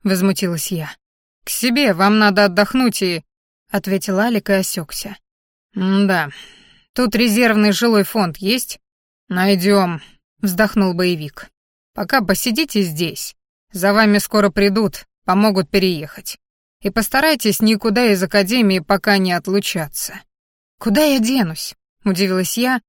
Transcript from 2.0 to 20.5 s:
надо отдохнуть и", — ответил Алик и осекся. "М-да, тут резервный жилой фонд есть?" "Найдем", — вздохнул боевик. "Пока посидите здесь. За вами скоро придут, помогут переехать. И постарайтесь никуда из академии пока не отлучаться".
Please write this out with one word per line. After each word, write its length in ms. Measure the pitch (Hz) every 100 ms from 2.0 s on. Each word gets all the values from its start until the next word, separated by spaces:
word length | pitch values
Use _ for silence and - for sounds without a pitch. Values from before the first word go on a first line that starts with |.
| 196 214
надо 260 | 208 190 202
отдохнуть 560 | 175 202 254 247 -
и", — 220 | 185 170 _ _ _ _ _
ответил 480 | 202 - 196 - 190
Алик 300 | 233 220 -
и 40 |
осекся. 640 | 196 190 - 156 - 196 202 _ _ _ _ _ -
"М-да, 540 | 185 196 202 180 147 - - - _ _ _
тут 220 | - 247 220
резервный 560 | 240 208 240 214 208
жилой 320 | 190 233 220
фонд 340 | 190 226 180 151
есть?" 420 | 190 247 - - _ _ _ _ _
"Найдем", — 760 | 180 190 196 185 202 180 165 - _ _ _
вздохнул 520 | 202 180 214 220 185
боевик. 560 | 175 180 170 147 - - _ _ _ _
"Пока 280 | - 202 269
посидите 640 | 196 190 - 226 311 214
здесь. 520 | 180 151 170 - - _ _ _ _
За 200 | 185 196
вами 260 | 208 214 202
скоро 320 | - 214 202
придут, 540 | 208 202 196 208 - - _ -
помогут 440 | 190 214 190 175
переехать. 680 | 196 185 165 156 - - - _ _ _ _
И 100 | 202
постарайтесь 680 | 226 214 269 311 294 214 -
никуда 440 | 220 214 226 208 247
из 160 | 190
академии 580 | 190 208 190 247 208 190
пока 380 | - 196 - 196
не 160 | 185
отлучаться". 880 | 175 185 202 - 175 147 - - - _ _ _